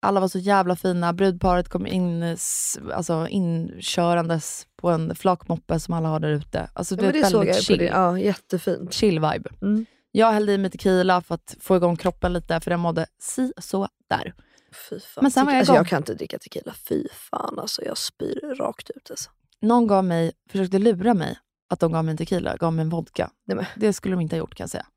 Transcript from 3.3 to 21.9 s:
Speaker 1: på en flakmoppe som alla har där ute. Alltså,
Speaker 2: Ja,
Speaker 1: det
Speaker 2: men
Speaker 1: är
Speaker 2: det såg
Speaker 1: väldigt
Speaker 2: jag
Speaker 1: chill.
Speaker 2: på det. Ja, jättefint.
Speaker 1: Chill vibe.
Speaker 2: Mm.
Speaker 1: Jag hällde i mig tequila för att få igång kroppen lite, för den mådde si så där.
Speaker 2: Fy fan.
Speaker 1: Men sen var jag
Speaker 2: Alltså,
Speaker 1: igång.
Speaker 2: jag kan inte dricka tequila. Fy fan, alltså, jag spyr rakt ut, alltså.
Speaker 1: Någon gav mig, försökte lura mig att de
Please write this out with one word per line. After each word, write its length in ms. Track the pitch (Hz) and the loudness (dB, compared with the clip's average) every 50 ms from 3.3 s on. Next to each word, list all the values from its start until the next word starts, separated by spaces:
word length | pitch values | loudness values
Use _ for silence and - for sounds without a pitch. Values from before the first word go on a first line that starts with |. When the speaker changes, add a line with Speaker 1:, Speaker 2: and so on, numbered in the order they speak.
| - 196 185 170 165 165 165 - - - - - - - 175 170 175 175 160 165 170 160 - - - - - _ _ - | -2 -2 0 0 0 -2 -4 -6 -10 -10 -8 -4 0 0 2 2 2 2 2 0 -2 -2 -2 -6 -12 -12 -14 _ _ -4
Speaker 1:
på 80 | - 175 | 0 0
en 260 | 170 160 160 165 170 | 0 0 0 -4 -6
flakmoppe 640 | - - 190 180 175 - - 170 160 _ - 165 160 | 0 2 0 0 0 0 -6 -6 -6 _ -4 -4 -4
som 140 | - - 170 | -2 -2 -4
alla 160 | 165 160 160 | -2 0 0
har 100 | 156 156 | -2 0
där 100 | 156 151 | 0 0
ute. 400 | 151 143 151 - - 160 - - - | -2 -2 -4 -6 -6 -6 -6 -6 -8
Alltså, 220 | - 180 - 190 | -10 -6 -6 -2
Speaker 2:
Ja, 60 | 185 | 0
Speaker 1:
det 40 | 226 - | 2 2
Speaker 2:
men 80 | 285 | 4
Speaker 1:
är 40 | 311 285 | 4 2
Speaker 2:
det 60 | 196 | 4
såg 100 | - 220 | 4 4
Speaker 1:
väldigt 160 | 202 - 180 | 4 4 2
Speaker 2:
jag 80 | 202 208 | 2 4
Speaker 1:
chill. 140 | - 196 185 | 2 2 2
Speaker 2:
på 60 | 175 | 2
det. 60 | - | 2
Ja, 300 | - 185 190 175 175 185 | 2 4 2 2 2 2
jättefint. 760 | 196 208 190 - _ _ - 175 - - 175 - - 175 - | 0 0 -2 -2 _ _ -6 -4 -2 -2 -4 -4 -6 -8 -2
Speaker 1:
Chill 260 | - - 214 175 160 | 2 2 4 4 4
vibe. 300 | 156 151 - 175 - - - - | 2 0 0 -2 -6 -10 -12 -6
Speaker 2:
Mm. 240 | - 196 208 214 226 _ _ _ _ _ | -2 0 0 0 -2 _ _ _ _ _
Speaker 1:
Jag 200 | _ 202 220 226 | _ 4 4 6
hällde 220 | 220 214 214 208 202 | 6 4 2 2 2
i 40 | 196 | 2
mig 140 | 196 185 | 0 -2
tequila 500 | - - - 196 185 185 180 185 185 180 | -4 -2 2 2 4 4 4 4 2 2
för 140 | 175 _ 170 | 2 _ -8
att 200 | 165 _ - - _ | -8 _ -14 -20 _
få 140 | - - 190 | 0 2 2
igång 220 | 180 175 175 175 160 | 4 4 2 2 2
kroppen 360 | - 180 175 - - 180 175 | 0 -2 -2 0 -2 -2 -2
lite, 260 | 175 - - 170 165 | -2 -2 -2 -4 -2
för 100 | - - | 0 -2
den 80 | 175 175 | -2 0
mådde 260 | 175 170 165 165 160 - _ _ | 0 0 0 -2 -4 -4 _ _
si 320 | - - - - 262 254 - - | -12 -8 -4 -2 -2 -4 -4 -8
så 300 | 175 - - 190 196 196 _ _ _ _ | -10 -4 -4 -4 -4 -4 _ _ _ _
där. 240 | - - - - - _ _ _ _ _ _ _ - - - - | -4 -4 -4 -8 -14 _ _ _ _ _ _ _ -20 -20 -16 -14
Speaker 2:
Fy 100 | - 190 | -14 -14
fan. 220 | - - - - 262 | -14 -16 -6 0 0
Speaker 1:
Men 80 | 277 | 2
sen 140 | - 262 269 | 4 4 4
var 60 | 285 277 | 4 4
jag 60 | 254 | 4
Speaker 2:
Alltså, 140 | 254 - 269 | 6 6 6
Speaker 1:
igång. 60 | - | 6
Speaker 2:
jag 80 | 170 180 | 6 4
kan 100 | - 143 | 0 -2
inte 160 | - - 101 | -2 -4 -6
dricka 240 | - - - - - | -8 -8 -10 -10 -12
tequila. 340 | - - - - - - - - - - | -12 -10 -12 -10 -10 -10 -16 -14 -6 -4
Fy 180 | - - - 403 - - - - | -2 -2 -2 -4 -12 -16 -12 -8
fan, 280 | - - - - - - | -8 -6 -6 -6 -8 -8
alltså, 220 | - 220 - - - | -8 -8 -8 -8 -8
jag 140 | - - - | -8 -8 -6
spyr 580 | - - _ _ - - - - - 302 262 277 | -8 -8 _ _ -6 -6 -6 -6 -8 -10 -8 -6
rakt 300 | - - 226 - - - | -6 -6 -6 -8 -14 -16
ut, 180 | - 269 _ - | -16 -16 _ -18
alltså. 200 | - - - - _ _ _ _ _ _ | -14 -14 -14 -16 _ _ _ _ _ _
Speaker 1:
Någon 260 | - 214 233 247 233 214 | 2 4 4 4 4 4
gav 160 | 202 190 190 | 4 2 4
mig, 280 | 180 170 165 165 165 - _ _ _ | 2 2 0 0 -2 -2 _ _ _
försökte 300 | - 196 190 180 190 196 | -4 -2 -2 0 2 4
lura 340 | 202 240 214 175 185 233 233 | 4 4 4 4 2 2 2
mig 240 | 185 156 131 123 - _ _ _ _ _ _ | 2 0 -2 -6 -10 _ _ _ _ _ _
att 100 | - - | -2 0
de 120 | - 165 | 0 0